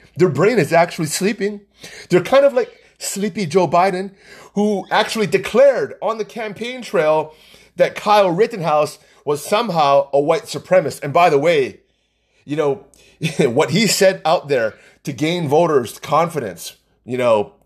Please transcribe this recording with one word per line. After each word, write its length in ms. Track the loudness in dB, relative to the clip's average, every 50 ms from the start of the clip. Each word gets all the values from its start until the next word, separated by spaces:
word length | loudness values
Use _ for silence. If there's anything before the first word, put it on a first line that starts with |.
| _ _ -2
Their 140 | 2 2 2
brain 280 | 2 2 2 2 2 2
is 140 | 0 2
actually 360 | 2 2 2 2 0 -6 -6 -6
sleeping. 540 | -4 -4 -4 -4 -4 -2 -6 -6 -8 -8 _ _ _ _ -20 -20 -20 -18 -6 0
They're 140 | 0 0 2
kind 220 | 4 2 4 4
of 80 | 4 2
like 180 | 0 -4 -4 -8 _ _ _ _ -14
sleepy 480 | -12 -10 -8 -6 -6 -6 -4 -6 -6
Joe 220 | 0 0 0 0 2
Biden, 460 | 2 2 2 2 0 -2 -8 -10 -12 _ _ -20 -20 -20 -18 -10 -4
who 320 | -2 0 0 0 -2 -4 -2
actually 380 | -2 -2 -2 -2 -2 -4 -4 0
declared 680 | -2 -2 -2 0 2 4 4 4 4 2 -2 -6 -8 -8
on 160 | -6 -6 -6 -6
the 80 | -8
campaign 560 | -10 -10 -10 -10 -10 -10 -10 -10 -10 -10 -12
trail 540 | -12 -6 -2 0 0 2 2 0 -2 -4 -10 _ _ _ -20 -20 _ _ _
that 200 | 0 0 0 0
Kyle 360 | -4 -2 2 4 4 4 2
Rittenhouse 680 | 2 0 0 -2 -2 -6 -4 -2 0 0 0 -2 -4 -12 _ _ _ _ -6
was 180 | -4 -4 -4 -4
somehow 640 | -2 -2 -2 -2 0 0 0 2 4 4 4 2 2 0
a 60 | 0
white 240 | 2 2 0 -2 -2
supremacist. 600 | -8 -12 -10 -4 2 2 2 2 0 -6 -8 -8
And 100 | -2 0
by 160 | 2 4 4
the 80 | 4 2
way, 440 | 2 2 2 2 0 -2 -4 -12 _ _ _ _ _ _ _ _ _ _ _ _ _
you 100 | -8 -4
know, 300 | -2 -2 -2 -2 -4 -8 _ _ _ _ _ _ -8 -8 -6 -2 0
<laughs> 0 |
what 320 | 0 0 2 0 0 0
he 160 | 0 0 0 0
said 340 | 2 2 2 2 2 2 0
out 220 | 0 0 0 0 0
there 260 | -2 0 0 -2 -4 -8 _ -20 _ _ -12
to 80 | -10
gain 360 | -6 -4 -2 -2 -2 -2 -2 0
voters' 520 | 2 2 2 4 2 0 0 -2 -10 -14
confidence, 800 | -8 -2 0 0 0 0 -2 -6 -8 -8 -10 -12 -16 -18 -18 _ _ _ _ _ _
you 120 | -10 -6 -2
know, 360 | 2 2 2 2 0 -4 _ _ _